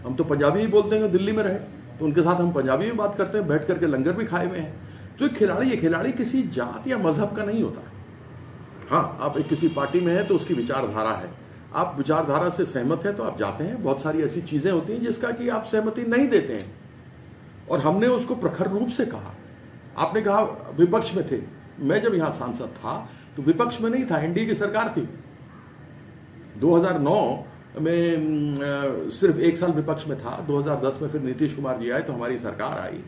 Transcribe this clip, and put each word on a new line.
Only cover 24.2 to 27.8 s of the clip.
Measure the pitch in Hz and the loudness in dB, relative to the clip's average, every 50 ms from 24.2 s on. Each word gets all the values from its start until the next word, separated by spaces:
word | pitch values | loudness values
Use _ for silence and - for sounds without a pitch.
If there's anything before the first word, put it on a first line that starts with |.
| 151 165 175 196 226 | 0 0 0 0 2
की | 226 208 | 2 0
सरकार | - 208 196 208 220 226 220 - - | 0 0 0 0 0 0 0 0 -2
थी। | 127 - - - - - - - - - - - - - - - - - - - - - - - - - - - - - - 107 | -4 -4 -8 -14 -18 -20 -20 -20 -20 -20 -20 -20 -20 -20 -20 -20 -20 -20 -20 -20 -20 -20 -20 -20 -20 -20 -20 -20 -20 -16 -6 0
दो | 127 160 175 | 4 6 6
हज़ार | 170 175 190 180 151 | 6 6 4 2 2
नौ | 139 143 180 214 - 120 131 147 - - - - - - - - | 2 4 4 4 4 2 0 -4 -8 -14 -16 -20 -20 -14 -8 -4